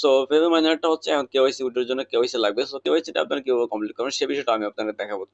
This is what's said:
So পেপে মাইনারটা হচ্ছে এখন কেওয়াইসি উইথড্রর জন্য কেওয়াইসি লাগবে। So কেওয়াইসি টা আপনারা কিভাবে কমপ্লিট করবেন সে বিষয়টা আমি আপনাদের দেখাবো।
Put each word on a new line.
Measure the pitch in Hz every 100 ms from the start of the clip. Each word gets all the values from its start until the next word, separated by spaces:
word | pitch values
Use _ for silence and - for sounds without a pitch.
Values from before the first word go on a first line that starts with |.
So | 143 135 135
পেপে | 151 170
মাইনারটা | 165 160 160 165
হচ্ছে | 160 160
এখন | 147 131
কেওয়াইসি | 139 131 131
উইথড্রর | 127 123 120
জন্য | 131
কেওয়াইসি | 131 117 120 123
লাগবে। | 104 104
So | 139 139
কেওয়াইসি | - 160 -
টা | -
আপনারা | 151 143
কিভাবে | 131 123 120
কমপ্লিট | 107 107 -
করবেন | 127
সে | - 135
বিষয়টা | 143 127
আমি | 110
আপনাদের | 104 - 107 104
দেখাবো। | 104 101 95